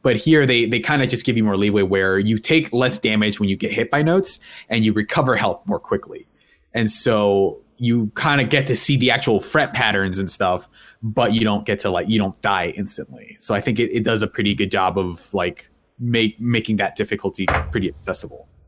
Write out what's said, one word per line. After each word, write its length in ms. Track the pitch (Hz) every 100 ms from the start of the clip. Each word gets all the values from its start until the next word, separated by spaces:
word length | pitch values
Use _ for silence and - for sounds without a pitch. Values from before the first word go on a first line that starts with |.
but 140 | 135 113
here 280 | 156 156
they, 220 | 135 120 117
they 140 | 117
kinda 260 | 117 147 127
just 180 | 123
give 120 | - 113
you 80 |
more 120 | 110 98
leeway 260 | 104 104
where 360 | 95 95 95 95
you 220 | 104 110
take 320 | - 160 156
less 260 | 120 127 208
damage 400 | 113 107 107 101
when 100 | 101
you 80 | 95
get 140 | 110
hit 220 | 104 113
by 100 | 147
notes 380 | 156 185 190 - - - -
and 140 | 113
you 80 | 110
recover 440 | 104 107 - 135 110
health 260 | 104 87 -
more 120 | -
quickly. 480 | - 101 - - - _ _ _ _
And 160 | 117 113
so 720 | - - 107 104 98 95 - - -
you 300 | 120 120 107 -
kinda 260 | 156 143
get 240 | 117 147 139
to 80 |
see 220 | 117 - 135
the 120 | 127
actual 320 | 117 - 104
fret 320 | - 156 139
patterns 460 | - 113 101 95 92
and 100 | 95
stuff, 400 | - 95 90 - _ - _
but 320 | 113 107 117
you 100 | 113
don't 220 | 110 101
get 140 | 107 101
to, 100 | 101
like, 180 | 90 90
you 100 | 110
don't 220 | 98 -
die 280 | 107 95 85 -
instantly. 580 | 98 - - 65 - -
So 160 | -
I 60 | 101
think 180 | 131 117
it, 100 | 117
it 120 | 113
does 180 | 110 110
a 60 | 107
pretty 260 | - 104
good 160 | 98 98
job 280 | 101 92 90
of, 340 | 90 82 -
like, 380 | 98 87 - - _ _ -
make, 400 | 120 117 110 107
making 360 | 120 117 110 104
that 200 | 98 -
difficulty 500 | 104 101 98 - 92
pretty 420 | - - 113 92
accessible. 600 | - - 90 - - - _